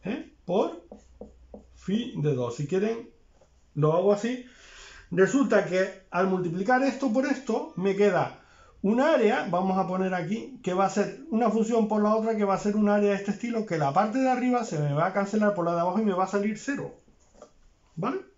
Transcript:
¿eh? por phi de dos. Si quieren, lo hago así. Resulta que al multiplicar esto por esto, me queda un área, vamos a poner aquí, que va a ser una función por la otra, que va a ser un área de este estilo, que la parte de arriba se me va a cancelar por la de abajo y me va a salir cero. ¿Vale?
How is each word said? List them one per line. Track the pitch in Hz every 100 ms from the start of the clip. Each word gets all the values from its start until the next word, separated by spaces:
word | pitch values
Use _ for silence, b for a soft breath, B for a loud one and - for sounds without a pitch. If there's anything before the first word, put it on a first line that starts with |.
| -
¿eh? | 277 - _ -
por | 180 330 330 - - _ - - - - - - -
phi | - 208 240 180
de | 147
dos. | 131 120 117
Si | 147
quieren, | 185 220 233 - _ _ _ _ _ _ -
lo | 151
hago | 165 190
así. | 202 233 254 B B B B B B B
Resulta | 175 190 247 214 208 160
que | 185 196 - -
al | 180 190
multiplicar | 185 175 170 196 254
esto | 269 - 277
por | 220 285
esto, | 277 - 233 311 -
me | 190 190
queda | 202 175 131 - B B B B
un | 190 233
área, | 294 302 214 262 240
vamos | 175 185 190
a | 175
poner | 185 190
aquí, | 185 165 214 - -
que | -
va | 180 190
a |
ser | 208 190 - -
una | 226 233
función | 214 220 233 208
por | 214
la | 208 220
otra, | 220 220
que | 202
va |
a | 190
ser | 208 208
un | 208
área | 208 208
de | 196
este | 202
estilo, | 202 240 226 214
que | 165
la | 139
parte | 147 220 254
de | 262
arriba | 254 254 247
se | 220 160
me | 147
va | 143 175
a |
cancelar | 196 196 214 208
por | 196 170
la | 170
de |
abajo | 175 185
y | 220
me |
va | 180
a | 185
salir | 208 208 208
cero. | - 269 - - _ _ _ - - _ - _ _ -
¿Vale? | 208 370 -